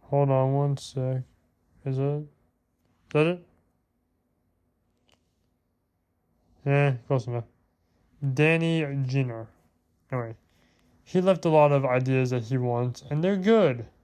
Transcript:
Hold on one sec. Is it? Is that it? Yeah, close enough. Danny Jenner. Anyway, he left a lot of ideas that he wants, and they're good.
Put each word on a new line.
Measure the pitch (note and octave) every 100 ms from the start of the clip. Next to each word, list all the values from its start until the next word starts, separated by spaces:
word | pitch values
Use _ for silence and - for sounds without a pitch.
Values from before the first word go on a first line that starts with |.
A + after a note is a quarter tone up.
Hold | - C#3+ C#3
on | C3+ C3
one | C#3 C#3+ C#3
sec. | - C3+ B2+ C3 B2+ _ _ _ _ _ C#3
Is | C3
it? |
Is | C#3 D3 D3+ _ _ _ _ _ _ _ _
that | D3 D#3
it? | F3 - _ _ _ _ _ _ _ _ _ _ _ _ _ _ _ _ _ _ _ _ _ _ _ _ _ _ _ _ _ _ _ -
Yeah, | C#3+ C#3+ B2+ -
close | C#3 A#2+
enough. | A#2+ A2+ _ _ _ _ _ _ _ C#3+
Danny | C3 D3+ E3 E3 E3 D3 C#3
Jenner. | C3 C3+ C3 A2+ A2+ _ _ _ _ _ _
Anyway, | C3 A#2 A2+ _ _ _ _ _ _
he | _ F#3
left | F#3 F3+
a | F3
lot | D#3 D3
of | C#3+
ideas | C3+ B2+ B2+ C3 B2+
that | B2+
he | A2 C3
wants, | B2 A#2+ B2 B2 -
and | D3
they're | F3 G3
good. | F#3 A3+ F3+ A#2+ A2 _